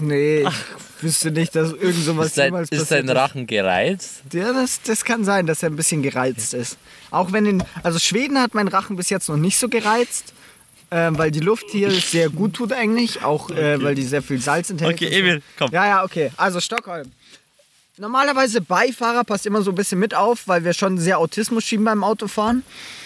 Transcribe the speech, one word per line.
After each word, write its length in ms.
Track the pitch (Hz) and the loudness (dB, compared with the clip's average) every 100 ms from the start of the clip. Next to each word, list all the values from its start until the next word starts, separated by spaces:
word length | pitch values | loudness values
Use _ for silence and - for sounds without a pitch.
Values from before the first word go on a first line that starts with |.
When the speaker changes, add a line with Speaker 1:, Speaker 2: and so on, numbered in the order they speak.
Speaker 1:
Nee, 420 | 151 143 147 151 | -2 2 2 2
ich 600 | 147 131 - - - - | 2 -2 -10 -16 -20 -6
wüsste 260 | 160 - 160 | -2 0 0
nicht, 240 | 160 165 | 0 0
dass 160 | 160 160 | 0 -2
irgend 320 | 156 185 170 | 0 0 0
sowas 220 | 156 160 160 | 0 0 0
Speaker 2:
Ist 100 | 147 | 2
dein, 80 | 139 | 0
Speaker 1:
jemals 240 | 175 160 | 0 -4
Speaker 2:
ist 60 | 151 | -2
Speaker 1:
passiert 280 | 156 143 131 | 0 0 2
Speaker 2:
dein 80 | 127 | 2
Speaker 1:
ist. 60 | |
Speaker 2:
Rachen 240 | 135 139 120 | 2 -2 -4
gereizt? 760 | 107 95 90 131 190 - - 135 | 0 2 2 2 -2 -8 -16 -8
Speaker 1:
Ja, 200 | 170 214 | -4 -2
das, 300 | 262 254 - | 0 -2 -4
das 220 | - 220 | -4 -4
kann 200 | - 233 | -2 0
sein, 220 | 196 196 165 | 2 2 2
dass 160 | 156 | 0
er 80 | 170 | -2
ein 60 | 151 | -2
bisschen 260 | 156 156 | -2 0
gereizt 520 | 135 127 131 117 110 | 0 0 -2 -2 -6
ist. 220 | 123 120 - - - - | -4 -6 -10 -18 -20 -4
Auch 180 | 151 180 | -2 0
wenn 160 | 214 208 | 2 2
in, 160 | 190 - 170 | 2 -2 -4
also 160 | 175 170 | -2 0
Schweden 400 | - 202 269 277 | 0 0 0 0
hat 120 | 240 | 2
mein 120 | 214 196 | 0 0
Rachen 300 | 190 190 185 | 0 -2 -6
bis 140 | 175 | -2
jetzt 180 | 196 - | -2 -2
noch 80 | 147 | 0
nicht 220 | 170 - | 2 2
so 100 | 240 | 0
gereizt, 680 | 226 208 226 240 - - - - - - - - | 0 2 2 0 -2 -10 -20 -20 -20 -20 -20 -4
ähm, 260 | 170 165 156 | 0 2 2
weil 140 | 160 | 0
die 80 | 156 | 2
Luft 260 | 165 226 - | 0 0 0
hier 220 | 208 196 | 0 2
sehr 380 | 185 - 165 160 | 2 2 2 2
gut 240 | 151 208 | 2 -2
tut 180 | 160 226 | -2 -4
eigentlich, 500 | 254 214 226 233 - | 0 0 2 0 -2
auch, 260 | - 151 - | -2 -2 -2
äh, 20 | 160 151 147 | -2 2 2
Speaker 3:
Okay. 20 | |
Speaker 1:
weil 100 | 143 | 2
die 80 | 139 | 0
sehr 200 | 127 143 | 0 -2
viel 180 | - 135 | -2 -4
Salz 300 | 131 156 175 | 0 0 -2
enthält 240 | 175 165 | -2 0
Speaker 3:
Okay, 120 | 165 170 | 0 0
Speaker 1:
und 60 | |
so. 60 | 185 | 2
Speaker 3:
Emil, 220 | 185 156 - - | 2 0 -4 -4
komm. 140 | 135 | -2
Speaker 1:
Ja, 160 | 165 202 | 2 2
ja, 160 | 196 | 2
okay. 280 | 190 175 143 - | 0 -2 -4 0
Also 220 | 190 175 | -2 0
Stockholm. 540 | - 226 202 170 127 120 _ - _ _ _ _ _ - | -4 -6 -8 -12 -14 -20 _ -20 _ _ _ _ _ -14
Normalerweise 640 | 208 262 277 269 262 226 | -4 2 2 4 2 2
Beifahrer 640 | 170 180 247 233 233 240 | 0 2 2 0 0 0
passt 240 | 233 202 208 | 0 -2 0
immer 160 | 214 | 0
so 80 | 196 | 0
ein 60 | 185 | 0
bisschen 240 | 196 180 | 0 0
mit 140 | 214 160 | 0 2
auf, 320 | 202 240 - | 2 2 2
weil 160 | 180 | 0
wir 80 | 170 | 2
schon 260 | 170 196 185 | 0 2 2
sehr 200 | 165 175 | 2 2
Autismus 440 | 165 - 220 226 | 0 -2 -2 -2
schieben 220 | - 220 | 0 0
beim 180 | 220 214 | 2 2
Autofahren. 600 | 196 220 202 - 214 247 - - - - | 0 -2 -4 -2 0 0 -2 -14 -18 -18